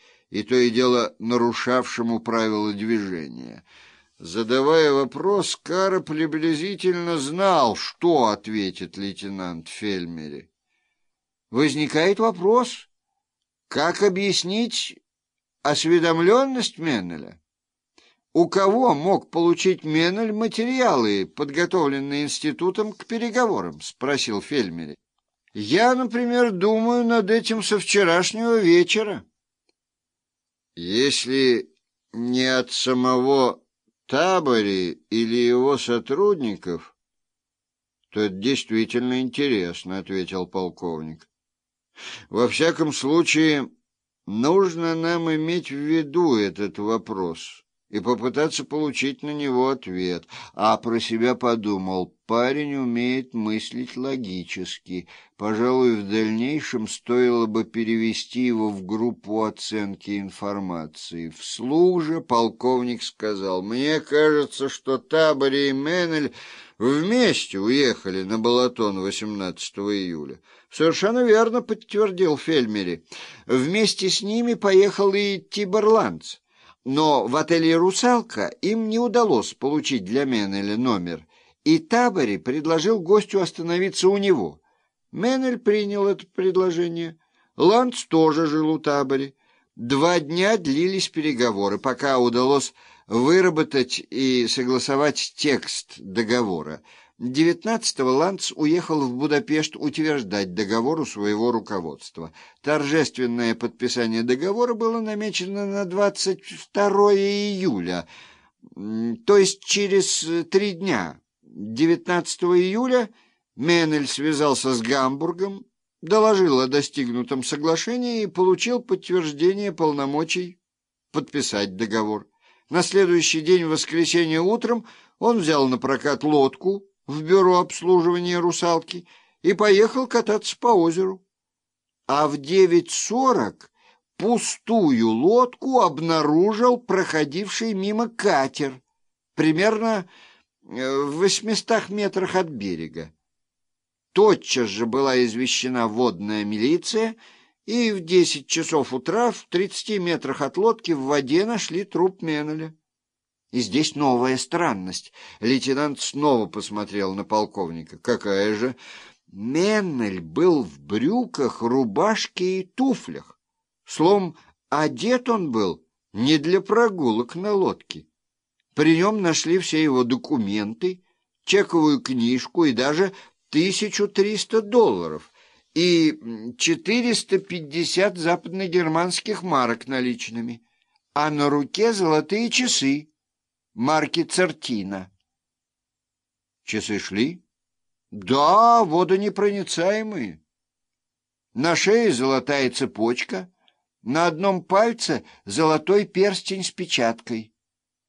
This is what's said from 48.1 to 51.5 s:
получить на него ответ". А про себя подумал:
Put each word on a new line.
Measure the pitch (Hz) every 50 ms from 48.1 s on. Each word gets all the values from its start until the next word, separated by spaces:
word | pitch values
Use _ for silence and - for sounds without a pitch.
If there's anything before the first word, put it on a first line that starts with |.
| 123 107 113 127 113 139 151 160 123 - 131
получить | - 147 151 151 147 123 - 131 135 135 - -
на | 147 147
него | 147 147 139 127 123 127 131
ответ". | 135 123 - 95 92 92 90 90 87 82 - - - - - - -
А | - 101 110 110
про | 107 - 117 113 117
себя | 113 - 113 113 113 123 123
подумал: | 120 123 120